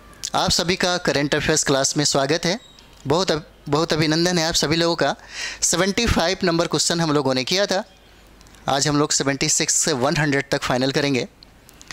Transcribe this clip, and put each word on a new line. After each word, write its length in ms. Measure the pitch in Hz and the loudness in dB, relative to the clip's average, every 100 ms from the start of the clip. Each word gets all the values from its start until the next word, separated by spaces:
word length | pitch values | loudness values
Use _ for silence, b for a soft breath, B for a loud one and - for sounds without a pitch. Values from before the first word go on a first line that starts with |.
| - - - 139 | -20 -14 -6 -2
आप 140 | 180 | 0
सभी 240 | - 170 196 | 0 0 0
का 220 | 180 175 | 0 0
current 380 | 156 139 147 151 | 0 0 0 0
affairs 280 | 170 143 | 0 0
class 320 | - 135 139 147 | 2 0 0 0
में 60 | 143 | 0
स्वागत 400 | 143 139 165 170 | 0 0 0 -2
है। 140 | 202 - - - - 131 | -4 -8 -20 -20 -8 -2
बहुत 240 | 165 180 | 0 2
अब-, 120 | 156 - - - | -2 -6 -16 -2
बहुत 240 | 143 165 | 0 0
अभिनंदन 440 | 151 156 160 175 175 | 0 2 2 2 0
है 100 | 160 | 0
आप 60 | |
सभी 220 | 160 147 165 | 0 0 2
लोगों 200 | 170 170 | 0 2
का। 200 | 143 165 B B B B | 0 -2 B B B B
सेवेंटी 440 | - 170 190 202 233 | -2 0 0 0 0
फ़ाइव 320 | 226 170 190 | 2 0 0
number 240 | 180 165 170 | 0 0 0
question 340 | 151 - 170 | 0 0 0
हम 100 | 165 | 0
लोगों 220 | 147 135 | 0 0
ने 100 | 131 | 0
किया 220 | 127 190 202 | 0 0 0
था, 180 | 190 226 - - - - - - - - | -2 -4 -14 -20 -20 -20 -20 -20 -10 -2
आज 180 | 139 151 | 0 2
हम 100 | 147 | 2
लोग 140 | 147 | 2
सेवेंटी 380 | - 139 135 156 | 0 -2 -2 0
सिक्स 260 | - 156 - | 0 0 0
से 180 | 175 | 0
वन 240 | 135 135 156 | 0 0 2
हंड्रेड 320 | 151 139 - | 0 0 0
तक 140 | 147 | -2
final 280 | - 127 135 | 0 0 0
करेंगे। 360 | 151 143 127 - - - - - - B | 0 0 0 -4 -10 -20 -20 -20 -20 B